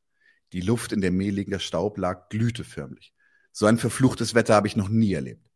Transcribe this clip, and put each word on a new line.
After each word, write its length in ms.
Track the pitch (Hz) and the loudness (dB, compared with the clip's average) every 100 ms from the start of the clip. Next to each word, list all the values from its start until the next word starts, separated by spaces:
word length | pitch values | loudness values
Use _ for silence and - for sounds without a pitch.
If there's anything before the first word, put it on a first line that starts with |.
| _ _ _ _ _ | _ _ _ _ _
Die 80 | 90 | -6
Luft, 320 | 90 117 - | -2 -2 -2
in 80 | 107 | -2
der 120 | 92 | 0
mehliger 480 | 92 101 98 98 98 | 0 0 -2 -4 -8
Staub 380 | - 85 98 - | -6 -4 -4 -4
lag, 320 | 90 92 _ | -6 -6 _
glühte 340 | 107 117 117 | -4 -2 -4
förmlich. 500 | 82 - 69 - _ _ _ _ _ | -12 -12 -14 -16 _ _ _ _ _
So 140 | - 107 | 0 4
ein 120 | 117 | 4
verfluchtes 560 | 117 - 131 - 113 | 0 2 2 2 0
Wetter 200 | 117 110 | 2 6
habe 120 | 107 104 | 4 4
ich 100 | - | -2
noch 120 | 95 | 0
nie 240 | 110 107 | 2 2
erlebt. 320 | 82 64 55 _ | 0 -4 -12 _